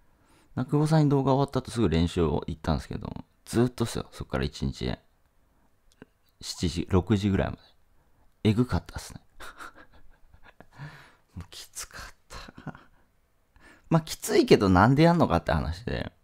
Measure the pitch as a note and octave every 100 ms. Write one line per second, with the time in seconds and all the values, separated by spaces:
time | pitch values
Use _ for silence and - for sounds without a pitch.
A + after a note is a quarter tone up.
0 | _ _ _ _ _ - B2+ D3 D3+ D#3
1 | D3 C#3 C3+ C3+ C#3 C3 - A2+ G2+ E2
2 | E2+ - D#2+ - - - - C#2+ - -
3 | - - - _ - A2 B2 - A#2 -
4 | - - - C2 C2 - C2+ - B1+ -
5 | _ _ _ _ _ _ _ _ _ _
6 | - _ _ _ - - F2 E2 - F#2
7 | - G#2 G2+ F#2+ C2+ - _ _ _ _
8 | _ _ _ _ G#2+ G#2+ B2+ F2 - -
9 | - - - - - - - - - -
10 | - - - - - _ - - D3 -
11 | - _ _ F2+ - - - - - -
12 | - - _ - - - - - - _
13 | _ _ _ _ _ _ - - - E3
14 | D#3+ - - G4 C4+ D3 G2 F#2 A2 C#3
15 | E3 E3+ - E2+ - D2 - - - B1
16 | - -